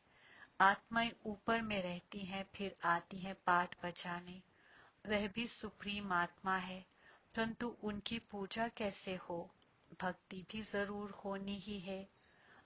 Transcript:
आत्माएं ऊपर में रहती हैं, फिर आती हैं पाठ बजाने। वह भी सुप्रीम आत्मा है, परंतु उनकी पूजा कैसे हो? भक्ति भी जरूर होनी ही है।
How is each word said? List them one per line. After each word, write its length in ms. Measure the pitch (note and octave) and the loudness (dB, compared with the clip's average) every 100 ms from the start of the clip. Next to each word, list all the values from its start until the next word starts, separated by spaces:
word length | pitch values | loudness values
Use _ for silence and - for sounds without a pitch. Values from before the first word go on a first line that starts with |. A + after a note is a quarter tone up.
| _ - - - - - | _ -20 -20 -20 -14 8
आत्माएं 520 | F#3+ G3+ - A3+ A#3 - G#3+ | 8 8 2 0 0 -2 -8
ऊपर 360 | G3+ - A3+ | -4 2 2
में 200 | A3 G3+ | 4 0
रहती 360 | F3+ F3 - G3+ | 0 -4 -8 -8
हैं, 280 | F#3 G3 F#3+ | -6 -6 -6
फिर 220 | - G3 - | -6 -6 0
आती 340 | E3+ E3+ - F#3+ | 2 2 2 -8
हैं 160 | F#3+ F#3+ - | -8 -2 4
पाठ 300 | F3 F3+ - | 6 4 -2
बजाने। 580 | F3 - F3+ F3 F3+ F#3 - _ - - - _ G3+ | -6 -4 -6 -6 -8 -16 -16 _ -20 -20 -20 _ 0
वह 220 | G#3 G#3 | 0 2
भी 180 | A3+ A#3 | -2 -4
सुप्रीम 640 | - G#3 - G3+ G#3 G3+ | -4 -8 -8 -6 -4 0
आत्मा 440 | F3 F3 - F#3+ F#3+ | 2 2 0 0 0
है, 300 | F#3 F#3 - _ - - _ | 0 -8 -12 _ -20 -20 _
परंतु 420 | - A3+ A3 A#3+ - | -2 0 0 -4 -2
उनकी 360 | G#3+ G#3 - A#3 | -4 -4 -4 -6
पूजा 500 | - G3+ F#3+ A3+ A#3 | -6 -6 -4 -2 -2
कैसे 460 | - G#3 F#3+ G3 F3+ | 0 -4 -2 -6 -6
हो? 340 | - E3+ F#3 - - _ _ E3+ | -4 -6 -6 -14 -20 _ _ -4
भक्ति 460 | F#3 - _ F#3+ E3 | -4 -4 _ -14 -8
भी 100 | A3 | -8
जरूर 480 | G#3 G3+ G3+ G#3 G#3 | -2 -2 0 -2 -6
होनी 460 | - G3 G3 G3 G3+ | -8 -6 -4 -4 -6
ही 220 | G#3+ G3+ | -6 -6
है। 280 | F3+ F#3+ G3 _ _ - - - | -6 -6 -8 _ _ -20 -20 -20